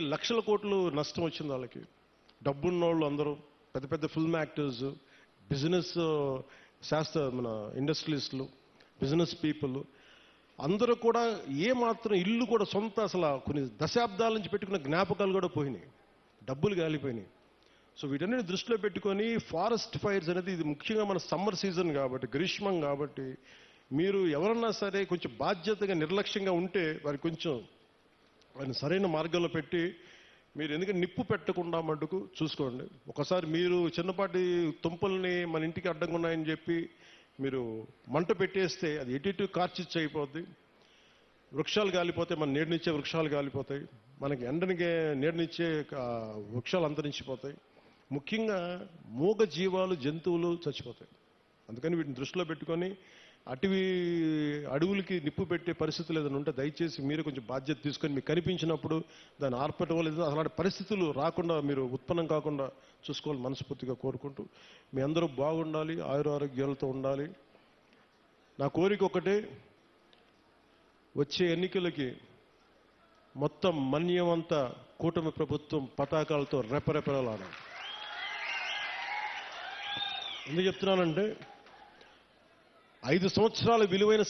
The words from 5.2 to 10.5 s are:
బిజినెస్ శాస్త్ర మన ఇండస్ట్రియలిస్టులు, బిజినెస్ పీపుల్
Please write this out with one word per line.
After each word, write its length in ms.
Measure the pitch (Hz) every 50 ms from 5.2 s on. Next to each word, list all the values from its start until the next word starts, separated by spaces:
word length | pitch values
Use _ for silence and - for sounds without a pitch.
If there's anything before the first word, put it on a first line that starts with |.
| - _ _ _ - - 151
బిజినెస్ 400 | 135 139 170 180 180 170 - - 170 165 160 156 147 143 139 131 131 - - - - - - _ _ - -
శాస్త్ర 320 | 151 156 160 - - 160 143 131 123 127
మన 100 | 123 117 110 107 104 107 - 127
ఇండస్ట్రియలిస్టులు, 640 | 139 151 156 - - 165 151 139 - - - 131 135 135 - - _ _ _ - - - _ - 143
బిజినెస్ 300 | 135 151 170 170 160 - - -
పీపుల్ 320 | 151 147 151 147 135 127 139 - - - - - - - - - - - _ _ _